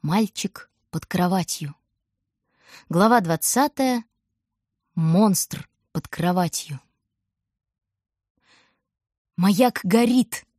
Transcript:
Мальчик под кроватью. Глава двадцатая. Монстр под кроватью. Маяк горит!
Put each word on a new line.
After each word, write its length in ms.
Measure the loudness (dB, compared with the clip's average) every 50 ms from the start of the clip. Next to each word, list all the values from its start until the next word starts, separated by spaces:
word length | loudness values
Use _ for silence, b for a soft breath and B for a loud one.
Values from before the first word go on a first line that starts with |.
| -4
Мальчик 640 | -2 0 0 0 -2 _ -8 -10 -10 _ -12 -20 _ _ _ _ _
под 160 | -12 -12 -10
кроватью. 640 | _ -2 0 0 2 0 -2 -2 -4 -6 -10 -10 -12 -12 _ _ _ _ _ _ _ _ _ _ _ _ _ _ b b b b b b b b
Глава 320 | b 0 2 4 4 4 4
двадцатая. 840 | 2 0 -2 -2 -2 -2 0 0 0 0 _ -2 -2 -2 -2 -4 -6 _ _ _ _ _ _ _ _ _ _ _ _ _ _ _ _ _ _
Монстр 720 | -2 0 2 4 4 4 4 2 0 -2 _ -10 -16 -16 _ _ _ _ _
под 160 | _ -12 -10
кроватью. 720 | -10 -8 -4 -2 0 0 0 -2 -2 -4 -8 -10 -10 -14 -14 _ _ _ _ _ _ _ _ _ _ _ _ _ _ _ _ _ _ _ _ _ _ _ _ _ _ _ _ _ _ _ _ _ _ _ _ _ _ _ _ _ _ _ _ _ _ _ _ _ _ _
Маяк 420 | 0 0 2 4 4 2 2 2 -2
горит! 640 | -2 2 2 4 4 4 4 2 2 _ -6 -16 _ _ _